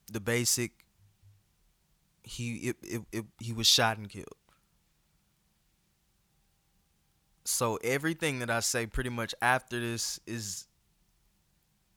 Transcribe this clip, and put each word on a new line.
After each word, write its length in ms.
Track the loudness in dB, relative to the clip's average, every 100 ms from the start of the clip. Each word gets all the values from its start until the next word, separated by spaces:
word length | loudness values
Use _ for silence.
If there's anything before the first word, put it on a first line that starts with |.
| -10
the 80 | -6
basic, 520 | 0 2 2 2 0 -6 _ _ -20 _ -20 -20 _ _ _ _ _ _ _ _
he, 320 | -14 -6 -6 -2
it, 180 | -4 -4
it, 180 | -6 -8 -6
it, 120 | -8 -8 -10
he 140 | -8
was 120 | 2 6
shot 320 | 6 6 2
and 120 | -6
killed. 180 | -12 -14 -18 _ _ _ _ _ _ _ _ _ _ _ _ _ _ _ _ _ _ _ _ _ _ _ _ _ _ _ _ _ _ -2
So 340 | 2 2 2
everything 580 | 2 2 0 0 0 0
that 100 | 0
I 100 | 0
say 260 | 2 0 -2
pretty 240 | -2 -2
much 240 | -4 -4 2
after 380 | 4 4 2 -4
this 400 | -2 -2 -4 -6 -8
is, 400 | -8 -6 -10 -12 _ _ _ _ _ _ _ _ _ _ _ _